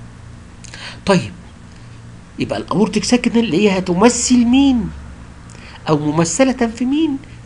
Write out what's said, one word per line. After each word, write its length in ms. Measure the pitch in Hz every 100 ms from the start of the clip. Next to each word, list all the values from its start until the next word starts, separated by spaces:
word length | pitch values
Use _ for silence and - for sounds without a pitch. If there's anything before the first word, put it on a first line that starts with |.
| - - - - - - - - - - -
طيب 260 | 185 107 - - - - - - - - - - -
يبقى 200 | 117 107
الاورتيك 440 | - 170 208 214
ساك 240 | 208 240 240
اللي 300 | 220 226 202
هي 200 | 208 190
هتمثل 680 | 185 175 233 240 - 247 233
مين؟ 440 | 262 277 254 180 - - - - - - - - - -
او 80 | 151
ممثلة 680 | 147 147 170 - 269 254 233
في 180 | 226 254
مين؟ 320 | 294 320 269 - -